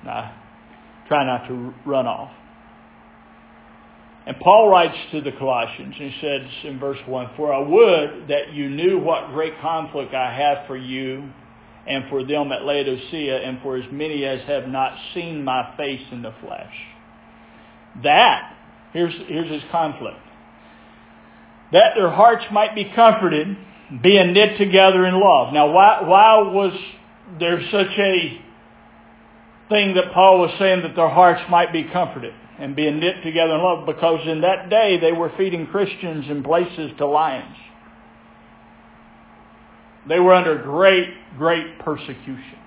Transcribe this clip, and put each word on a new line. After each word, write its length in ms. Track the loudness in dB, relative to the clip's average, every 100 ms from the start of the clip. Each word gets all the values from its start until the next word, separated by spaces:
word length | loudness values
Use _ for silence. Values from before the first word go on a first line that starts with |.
Nah, 260 | -12 -12 -12 -18 -20 _ -20 -20 -20 -20 -4
try 160 | -2
not 240 | -2 -6 -8
to 60 |
r-, 200 | -12 -12 -14
run 220 | -4 -4 -2
off. 240 | -6 -12 -20 -20 -20 -20 -20 -20 _ _ _ _ -20 _ -20 -20 -20 -20 _ -20 -20 -16
And 100 | -2
Paul 280 | 6 6 8
writes 280 | 6 4 -4 -10
to 80 | -10
the 120 | -10
Colossians, 640 | -6 -4 -2 -4 -10 -18 -16
and 120 | -16
he 100 | -10
says 200 | -8 -8 -8 -18
in 160 | -16 -10
verse 180 | -10 -10 -10
one, 240 | -10 -10 -8
"For 160 | -4
I 80 | -2
would 680 | 2 6 6 4 0 -8 -6
that 240 | -6 -4
you 160 | -8 -8
knew 300 | -2 0 0
what 340 | 0 -4 -4
great 200 | -8 -8 -6
conflict 540 | -6 -6 -6 -10 -8
I 200 | -6 -6
have 320 | -2 -2 -2 -6
for 100 | -14
you 540 | -10 -10 -10 -10 -14 -20 -20 -20 -20 -20 -10
and 180 | -8 -6
for 140 | -8
them 260 | -4 -4 -4
at 140 | -6
Laodicea 800 | -4 -4 -2 -6 -8 -10 -6 -6
and 160 | -6 -10
for 140 | -8 -8
as 80 | -10
many 320 | -10 -8 -6
as 180 | -6 -8 -6
have 180 | -6 -6
not 300 | -6 -6 -6 -14
seen 300 | -12 -10 -8
my 320 | -4 -4 -6 -8
face 260 | -8 -10 -12
in 120 | -16
the 100 | -16 -16
flesh." 340 | -16 -16 -16 -20 -20 -20 -20 -20 -20 -20 -20 -20 -20 -20 -20 -6
That, 500 | 2 6 6 2 -6 -20 -20 _ _
here's, 220 | -4 -4 -6 -10
here's 220 | -8 -8
his 120 | -10 -6
conflict. 480 | -4 -4 -6 -14 -16 -20 -20 -20 -20 -20 -20 -20 -20 _ -20 -20 -20 -20 -20 2
"That 240 | 6 6
their 160 | 4 0
hearts 340 | 6 6 6 -2
might 240 | -2 -2
be 160 | -4 -6 4
comforted, 600 | 6 6 -2 -2 -4 -10 -14 -20 -20 0
being 300 | 4 4 4
knit 260 | 4 2 2
together 480 | 2 6 6 6 2
in 140 | 4
love." 320 | 6 4 2
Now, 180 | 2 4
why, 320 | 6 6 6
why 360 | 4 6 8 6
was 340 | 4 0 -2 -4 -16 -20 -20 _ -20 -6
there 220 | -4 -2 -2
such 260 | -2 -2 -2
a 440 | 0 0 -4 -12 -20 -20 _ _ -20 _ _ _ _ _ _ _ _
thing 260 | 0 2
that 180 | 0 0
Paul 280 | 4 6 6
was 100 | 2 0
saying 240 | 0 0
that 140 | -2 0
their 120 | 0
hearts 340 | 6 4 4 0
might 240 | 0 0
be 120 | -4
comforted 500 | -6 -4 -4 -8 -14 -16 -20 -14
and 180 | -10 -4
being 240 | -4 -2
knit 220 | -4 -4
together 300 | -6 -2 0
in 80 | 0
love? 220 | 0 -2 -6
Because 400 | -2 0 0 -4
in 140 | -2
that 280 | 0 -2 0
day, 280 | 2 2 2
they 120 | 0
were 200 | 0 -4 -2
feeding 300 | -4 -4 -6
Christians 600 | -4 -4 -6 -10 -10 -8
in 120 | -10
places 500 | -2 -2 -2 -8 -14 -6
to 80 | 0
lions. 500 | 0 0 -4 -12 -20 -20 -20 -20 -20 -20 _ _ _ _ _ _ -20 -20 _ -20 -20 _ -20 -20 _ _ -20 _ _ -2
They 120 | 2
were 140 | 6
under 280 | 6 4 -4
great, 460 | -4 2 4 4 -2 -12 -20 -4
great 440 | -2 -2 -4 -12
persecution. 800 | -8 -8 -10 -16 -14 -16 -16 -20